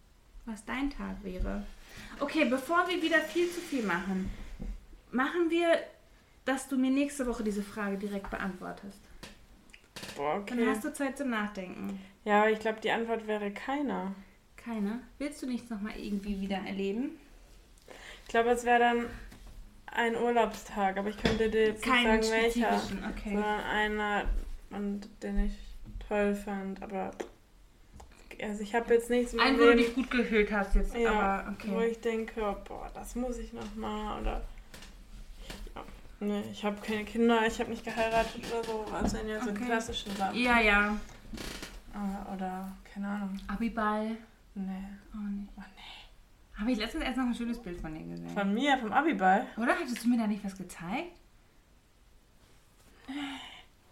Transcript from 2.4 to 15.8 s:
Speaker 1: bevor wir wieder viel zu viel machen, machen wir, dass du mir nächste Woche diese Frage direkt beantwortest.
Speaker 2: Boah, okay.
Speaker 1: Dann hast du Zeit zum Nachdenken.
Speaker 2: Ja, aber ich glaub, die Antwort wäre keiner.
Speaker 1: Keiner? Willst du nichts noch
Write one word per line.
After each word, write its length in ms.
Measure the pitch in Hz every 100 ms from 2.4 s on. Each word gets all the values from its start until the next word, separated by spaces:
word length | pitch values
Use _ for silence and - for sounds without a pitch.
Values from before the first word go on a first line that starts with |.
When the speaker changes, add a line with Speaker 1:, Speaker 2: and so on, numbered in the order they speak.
Speaker 1:
bevor 420 | 247 269 - 349 359
wir 140 | 349
wieder 160 | 320 320
viel 320 | 311 339 349
zu 100 | -
viel 220 | - 269
machen, 480 | 202 175 190 185 185 - - - - - - - -
machen 400 | 240 285 339 330
wir, 160 | 330 339 320 - - - - _ -
dass 240 | - 269 -
du 80 | 262
mir 140 | 262
nächste 360 | 269 285 285 247
Woche 160 | 226
diese 200 | 214 202
Frage 340 | 202 214 202 196
direkt 320 | 208 202 196
beantwortest. 720 | - 190 180 180 175 202 - - - - - - - - - - - - -
Speaker 2:
Boah, 200 | 143 185
okay. 180 | 202 247
Speaker 1:
Dann 120 | 226
hast 160 | 214
du 80 | 302
Zeit 260 | 294 277 254
zum 120 | 262
Nachdenken. 680 | 220 208 196 185 - 196 196 - -
Speaker 2:
Ja, 160 | 214 208
aber 100 | 214
ich 80 | 214
glaub, 200 | 226 214
die 100 | 202
Antwort 360 | 185 226 226 214
wäre 240 | 214 202
keiner. 640 | 202 - 285 277 185 190 196 - - _ -
Speaker 1:
Keiner? 440 | 240 220 202 240 - -
Willst 240 | 285 285
du 40 | 262
nichts 220 | 240 -
noch 100 | 214